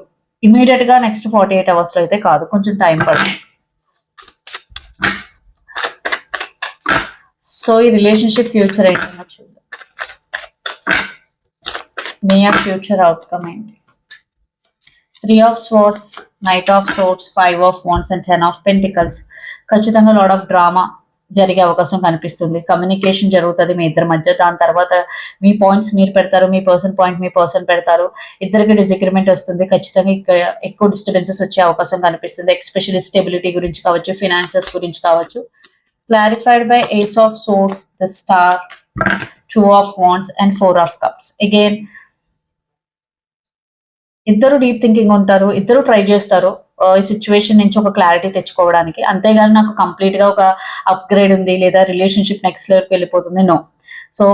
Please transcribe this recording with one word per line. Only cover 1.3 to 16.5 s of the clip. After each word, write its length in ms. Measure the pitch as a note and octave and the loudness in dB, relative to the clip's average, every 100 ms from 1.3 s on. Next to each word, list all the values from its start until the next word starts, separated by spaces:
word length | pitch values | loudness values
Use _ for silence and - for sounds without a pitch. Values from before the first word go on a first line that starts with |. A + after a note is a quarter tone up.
ఫార్టీ 220 | G#3+ F#3+ F#3+ | 0 2 0
ఎయిట్ 140 | F#3 | 0
అవర్స్ 200 | F3 E3+ | 0 0
లో 40 | F3+ | -2
అయితే 140 | E3 G3+ | -2 -2
కాదు, 200 | G3 D3+ E3 | 0 0 0
కొంచెం 240 | G3+ G3+ G3+ | -4 -2 -2
టైమ్ 180 | E3+ D#3+ E3 | 0 0 0
పడుతుంది. 260 | C#3+ C3+ - _ _ _ _ _ _ _ _ - _ - - _ - _ - - - - _ _ _ _ - - - - - - - - - - - - - - - _ _ - - | -2 -2 -8 _ _ _ _ _ _ _ _ -20 _ -20 -20 _ -20 _ -10 -8 -8 -16 _ _ _ _ -10 -10 -10 -10 -10 -12 -18 -16 -16 -16 -12 -6 -6 -6 -18 _ _ -12 -6
So 100 | - A3+ A#3+ | 0 2 4
ఈ 20 | G#3+ | 2
రిలేషన్‌షిప్ 540 | G#3 G#3+ A3+ A#3 A3 | 2 2 0 -2 -2
ఫ్యూచర్ 340 | A3 G3 G3 F#3 | 0 0 2 0
ఏంటన్నా 340 | F3+ - F3 - | 0 -6 -14 -20
చూద్దాం. 300 | - _ _ - - - - - - _ - - _ - - - - - - _ _ _ _ - - - - - - G3 | -20 _ _ -20 -20 -20 -18 -18 -18 _ -14 -14 _ -16 -12 -6 -6 -6 -16 _ _ _ _ -14 -12 -16 -16 -16 -6 0
మీ 100 | G3 G3+ G#3 G#3 | 2 2 0 -2
ఫ్యూచర్ 360 | F#3+ G3 G3 F3 | -8 -4 0 2
అవుట్‌కమ్ 400 | E3 - F3 E3+ | 0 -6 -12 -12
ఏంటి? 200 | G3 G#3+ _ _ _ _ - _ _ _ _ _ _ _ _ _ _ | -14 -20 _ _ _ _ -20 _ _ _ _ _ _ _ _ _ _
Three 160 | G#3+ A3 A3+ | 2 4 4
of 80 | A3+ - | 2 -2
Swords, 400 | A3 G#3 G#3 - - - _ | 2 2 0 -14 -20 -20 _
Knight 220 | G3 | -4